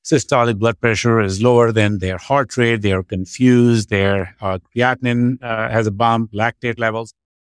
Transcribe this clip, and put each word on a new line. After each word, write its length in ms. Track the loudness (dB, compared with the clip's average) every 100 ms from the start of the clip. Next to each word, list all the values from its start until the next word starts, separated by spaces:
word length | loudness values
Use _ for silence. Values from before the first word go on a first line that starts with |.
systolic 540 | -2 -2 0 0 2 0
blood 220 | -2 0
pressure 400 | -2 0 2 2
is 240 | 0 0
lower 280 | 2 4 4
than 280 | 2 0 0
their 180 | -4 -6
heart 400 | -2 -2 0 0
rate. 240 | 0 2
They're 220 | 0 -2
confused. 840 | -2 -8 -8 0 4 6 4 2 0
Their, 460 | 0 0 0 -4 -8
uh, 160 | -6 -6 -8 -2
creatinine, 680 | -2 -2 -2 0 0 -2
uh, 260 | -6 -6 -2
has 160 | -2 -2
a 60 |
bump, 400 | 0 0 0 -2
lactate 480 | -4 -4 -4 -8 -4
levels. 340 | -4 -4 -10 _ _ _